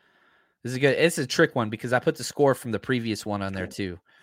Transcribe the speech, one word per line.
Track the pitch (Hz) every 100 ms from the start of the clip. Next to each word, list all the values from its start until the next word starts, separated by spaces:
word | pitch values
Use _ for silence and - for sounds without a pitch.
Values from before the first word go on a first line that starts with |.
| _ _ _ _ _ _
This | 120
is | 127
good. | 139 -
It's | 165 170
a | 135
trick | - 160
one | 131 110
because | 110 120
I | 123
put | - 151
the |
score | 120 - 139
from | 127 120
the | 107
previous | - 127 113 101 107
one | 101
on | 98
there | 95 92
too. | - 95 87 _ _